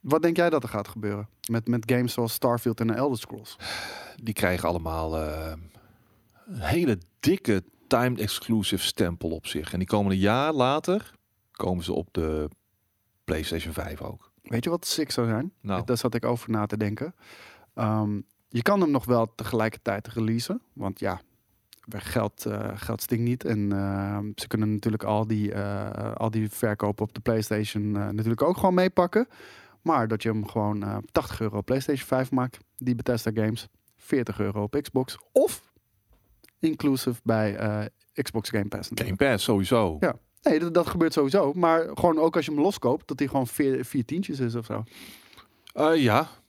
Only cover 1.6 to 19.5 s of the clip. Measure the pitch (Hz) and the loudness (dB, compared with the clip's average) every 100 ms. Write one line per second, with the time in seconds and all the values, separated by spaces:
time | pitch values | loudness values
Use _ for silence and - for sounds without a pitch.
1.6 | 113 120 113 123 123 - 117 - 127 120 | 0 -2 2 2 2 0 -2 0 0 2
2.6 | 123 110 113 113 143 120 - 101 110 - | 0 0 0 0 0 -2 -6 -14 -16 -14
3.6 | - - - - - - 113 104 90 90 | -10 -8 -10 -12 -16 -10 -6 0 0 2
4.6 | 82 87 80 80 80 80 78 76 78 80 | 0 0 -2 -4 -2 -2 -4 -6 -8 -10
5.6 | 85 - _ _ _ _ _ _ - 156 | -16 -20 _ _ _ _ _ _ -14 -8
6.6 | 85 165 165 101 - _ - 185 - 98 | 0 2 2 0 -4 _ 2 2 2 0
7.6 | - _ _ 120 123 120 104 - - 113 | 0 _ _ 4 4 0 -4 -4 0 0
8.6 | 98 95 - - 90 85 85 80 - - | 2 -2 -2 0 -2 0 -4 -4 -6 -6
9.6 | - 90 92 107 101 95 101 117 147 156 | -4 -4 0 2 2 2 4 4 2 2
10.6 | 123 147 165 196 - _ _ _ _ - | 2 2 0 -2 -2 _ _ _ _ -6
11.6 | 90 90 87 - 87 - 80 78 76 - | -2 -2 -2 -4 -2 -2 -2 -2 -4 -8
12.6 | _ _ _ _ _ _ - 80 80 82 | _ _ _ _ _ _ -4 -4 -2 -4
13.6 | 82 78 85 78 71 - _ _ - 117 | -6 -8 -8 -8 -10 -12 _ _ -6 -4
14.6 | 143 170 - - 151 - 117 110 160 _ | -2 -4 -2 -2 -2 0 0 0 -4 _
15.6 | 101 92 113 120 123 117 117 120 - 110 | -4 -4 0 0 0 -2 -2 -2 -2 -2
16.6 | 104 110 107 110 151 - - - - - | -2 -2 -2 -2 -8 -10 -20 -20 -20 -20
17.6 | _ - 110 107 107 104 - _ _ 120 | _ -4 0 0 0 -2 -8 _ _ -2
18.6 | 117 202 170 139 120 120 113 - 104 | 2 4 4 2 4 2 2 -4 -4